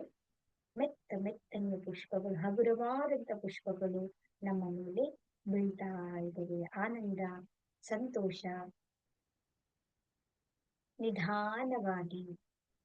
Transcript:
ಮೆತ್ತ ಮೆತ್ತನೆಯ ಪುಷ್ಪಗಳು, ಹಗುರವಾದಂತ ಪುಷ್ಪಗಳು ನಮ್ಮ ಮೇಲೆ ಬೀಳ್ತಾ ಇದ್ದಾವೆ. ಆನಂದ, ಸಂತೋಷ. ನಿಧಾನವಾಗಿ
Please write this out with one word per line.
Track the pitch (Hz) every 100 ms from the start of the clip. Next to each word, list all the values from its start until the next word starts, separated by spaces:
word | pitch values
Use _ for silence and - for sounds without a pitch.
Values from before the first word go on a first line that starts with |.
| 320 _ _ _ _ _ _ -
ಮೆತ್ತ | 285 285 _ 196
ಮೆತ್ತನೆಯ | 196 220 _ 208 202 190 185
ಪುಷ್ಪಗಳು, | 175 - 190 196
ಹಗುರವಾದಂತ | 180 190 202 233 226 240 262 285 262 233 208
ಪುಷ್ಪಗಳು | 196 - 202 190 190 185 190 - _ _
ನಮ್ಮ | 196 190 180
ಮೇಲೆ | 175 180 185 285 285 _ _ 208
ಬೀಳ್ತಾ | 202 202 190 196 185 175 175
ಇದ್ದಾವೆ. | 170 175 175 175 170 208
ಆನಂದ, | 214 233 208 190 190 180 185 _ _ _
ಸಂತೋಷ. | - 220 254 240 190 175 185 180 180 - _ _ _ _ _ _ _ _ _ _ _ _ _ _ _ _ _ _ _ _ _ _
ನಿಧಾನವಾಗಿ | 226 196 175 208 208 220 262 254 196 180 175 180 180 175 _ _ _ _